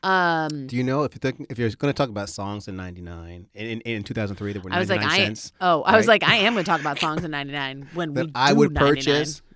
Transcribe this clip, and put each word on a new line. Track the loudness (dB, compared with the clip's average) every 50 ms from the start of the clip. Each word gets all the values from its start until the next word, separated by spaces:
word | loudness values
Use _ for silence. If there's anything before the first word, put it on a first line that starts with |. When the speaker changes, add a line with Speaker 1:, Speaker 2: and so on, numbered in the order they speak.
Speaker 1:
Um, | 2 2 2 4 4 2 2 0 -2 -2 -4 -8 -8
Speaker 2:
Do | -6 -2
you | -2 0
know | 0 0 0 0
if | -2 -4
you're | -4
thinking, | -4 -4 -4 -4 -10 _
if | -4 -2
you're | -2 -2
gonna | -2 0 -2 -2 0
talk | 0 -2 -2
about | -2 -6 -8 -8
songs | -8 -8 -8 -6 -6 -8 -10 -10
in | -10
ninety-nine, | -10 -10 -10 -12 -12 -14 -14 -14 -14 -14 -14 -16 -18 -18 _ _
in, | -10 -8
in, | -8 -8 -6
in | -6 -6 -6 -6
two | -4 -6
thousand | -4 -4 -2 -4 -4
three | -6 -6 -6
that | -6 -6
were | -6 -4
Speaker 1:
I | -2 -2
was | 0 0
like, | 0 0
Speaker 2:
ninety-nine | 0 2 2 2
Speaker 1:
I, | 2 0
Speaker 2:
cents, | -2 -8 -12 -16 _ _
Speaker 1:
oh, | 2 2 2 4
I | 4 6 6
was | 6 8
Speaker 2:
right? | 6 4 4
Speaker 1:
like, | 6 4
I | 4
am | 4 4 2
gonna | 2 0 0
talk | 0 0 0
about | 0 -4 -2 -2
songs | -2 -2 -2 -2 -4
in | -4
ninety-nine | -6 -6 -6 -6 -6 -6 -6 -6 -8 -10 -14 -10 -6
when | -6 -6 -2
Speaker 2:
That | -2 -4 -4
Speaker 1:
we | -4 -2
Speaker 2:
I | 2 4 6
Speaker 1:
do | 6 6
Speaker 2:
would | 6 4
Speaker 1:
ninety-nine. | 4 4 4 4 4
Speaker 2:
purchase. | 2 2 2 2 2 0 -2 -6 -12 _ _ -20